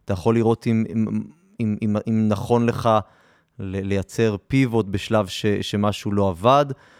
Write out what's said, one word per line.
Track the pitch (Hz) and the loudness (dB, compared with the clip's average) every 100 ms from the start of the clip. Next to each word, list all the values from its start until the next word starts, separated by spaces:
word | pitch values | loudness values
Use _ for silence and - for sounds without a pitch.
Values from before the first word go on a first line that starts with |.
אתה | - | -6
יכול | 95 113 | -2 2
לראות | 117 113 113 - | 2 2 2 0
אם, | 113 110 | 0 0
אם, | 110 107 107 107 - _ - | -2 -2 -4 -8 -14 _ -6
אם, | 113 107 | -4 -2
אם, | 110 104 - | -2 -2 0
אם | 110 110 | 0 2
נכון | 98 - 120 117 | 0 2 2 2
לך | 104 117 110 98 _ _ _ _ - | 0 2 2 0 _ _ _ _ -14
ל-, | 98 95 98 | -8 -6 -2
לייצר | 98 95 - 113 101 - | -2 -2 0 0 0 0
פיבוט | 135 131 113 101 | 0 2 0 -2
בשלב | 98 - 110 95 | -4 0 0 0
ש-, | - 107 | -2 -2
שמשהו | 101 95 104 104 101 - | -2 -2 -2 -2 -2 -4
לא | 101 98 | 0 0
עבד, | 85 107 139 143 135 _ _ | 0 2 4 2 -4 _ _